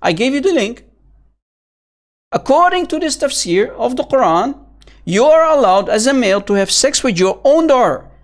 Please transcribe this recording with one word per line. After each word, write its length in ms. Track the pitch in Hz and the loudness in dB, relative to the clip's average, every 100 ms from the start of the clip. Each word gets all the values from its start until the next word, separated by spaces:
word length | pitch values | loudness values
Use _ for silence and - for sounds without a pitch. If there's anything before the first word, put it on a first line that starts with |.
I 100 | 175 | -4
gave 220 | 165 254 | -2 -2
you 80 | 285 | -2
the 100 | 370 | -2
link. 320 | 311 214 240 _ _ _ _ _ _ _ _ _ _ _ _ _ _ - | -2 -4 -8 _ _ _ _ _ _ _ _ _ _ _ _ _ _ -8
According 560 | 165 - 294 359 359 349 | -8 0 2 2 0 -4
to 120 | 311 | -4
this 160 | 311 - | -4 -4
tafsir 540 | 277 - 180 180 220 | -4 -4 -2 -2 -2
of 260 | - 240 254 | -4 -6 -4
the 80 | |
Quran, 540 | - 262 190 165 247 - - _ - - - | -2 0 2 0 -2 -8 -20 _ -20 -16 -4
you 180 | 190 294 | 2 4
are 300 | 320 320 285 | 4 4 2
allowed 320 | 269 196 - | 2 2 0
as 200 | 214 247 | -2 0
a 60 | |
male 280 | 269 208 196 | 0 0 -2
to 120 | 196 | 0
have 180 | 202 196 | -2 0
sex 320 | - 277 - | 0 0 0
with 160 | 254 175 | -4 0
your 200 | 185 - | -2 0
own 240 | 269 320 320 | 0 2 2
daughter. 420 | 254 185 131 - _ | 2 2 -2 -10 _